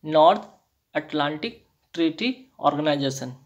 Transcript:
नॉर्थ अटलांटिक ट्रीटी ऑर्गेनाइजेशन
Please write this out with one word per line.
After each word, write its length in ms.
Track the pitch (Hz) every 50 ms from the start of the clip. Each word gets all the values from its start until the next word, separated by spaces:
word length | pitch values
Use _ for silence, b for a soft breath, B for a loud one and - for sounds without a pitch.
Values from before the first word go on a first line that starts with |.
| -
नॉर्थ 360 | 156 156 156 156 170 202 208 - - - _ _ _ _ _ _ _ _
अटलांटिक 720 | 151 151 - - 151 143 147 151 151 151 233 233 - _ _ _ _ _ _ -
ट्रीटी 600 | 170 165 160 156 - 220 247 254 - - _ _ -
ऑर्गेनाइजेशन 760 | - 143 143 143 151 156 147 143 139 135 135 - 127 127 127 - _